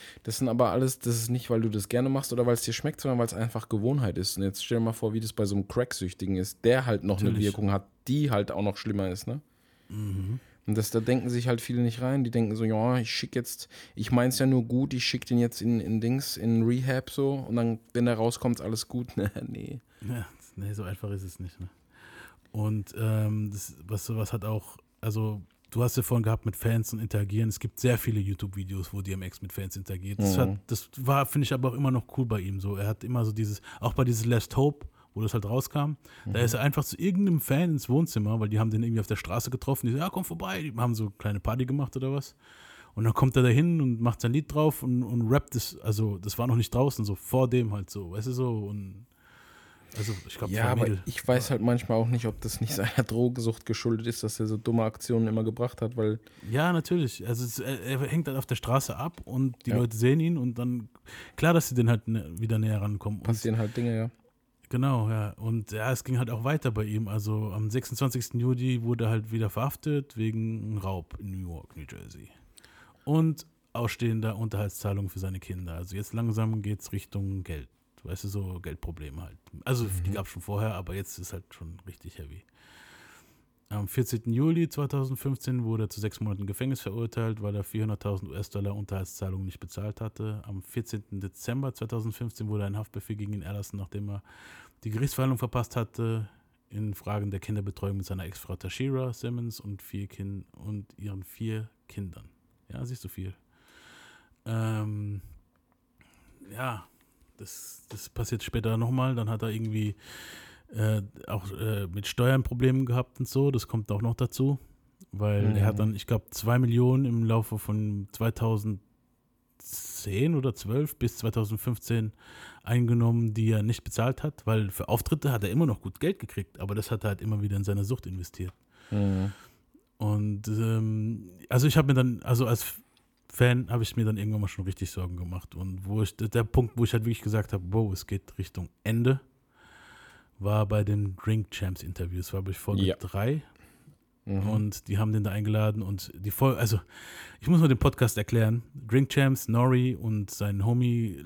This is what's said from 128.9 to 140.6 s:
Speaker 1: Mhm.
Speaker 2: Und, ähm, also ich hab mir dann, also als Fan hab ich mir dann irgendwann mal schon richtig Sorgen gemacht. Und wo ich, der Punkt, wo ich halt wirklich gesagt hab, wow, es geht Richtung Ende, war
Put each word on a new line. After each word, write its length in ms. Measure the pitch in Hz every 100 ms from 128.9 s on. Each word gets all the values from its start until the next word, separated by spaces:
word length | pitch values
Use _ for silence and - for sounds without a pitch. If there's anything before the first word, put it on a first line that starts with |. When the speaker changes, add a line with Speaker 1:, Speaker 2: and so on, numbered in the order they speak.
Speaker 1:
Mhm. 400 | 104 101 95 98 - - _ _ - _ -
Speaker 2:
Und, 520 | 104 104 104 101 107
ähm, 800 | 107 113 113 110 110 107 113 90 90 -
also 200 | 123 143
ich 80 | 160
hab 100 | 139
mir 80 |
dann, 260 | 131 127 113
also 220 | - 120 123
als 280 | 117 - - - _ _ _ _
Fan 380 | - 123 123 127
hab 120 | 120
ich 120 | 113
mir 120 | - 110
dann 100 | 107
irgendwann 240 | 107 107
mal 80 | 98
schon 160 | -
richtig 260 | 95 - 92
Sorgen 280 | - 90 87
gemacht. 360 | 87 90 -
Und 300 | 87 95 95
wo 160 | 98 107
ich, 140 | 101 -
der 280 | 107 117
Punkt, 280 | 113 - 120 -
wo 80 |
ich 100 | 117
halt 100 | 113
wirklich 160 | 110 113
gesagt 320 | 104 107 101
hab, 80 | 101
wow, 280 | 90 110 107
es 140 | 92 -
geht 320 | 98 - -
Richtung 320 | 90 - 87 _
Ende, 360 | 110 117 120 135 - _ _ _ - - - - - - _ -
war 260 | 98 107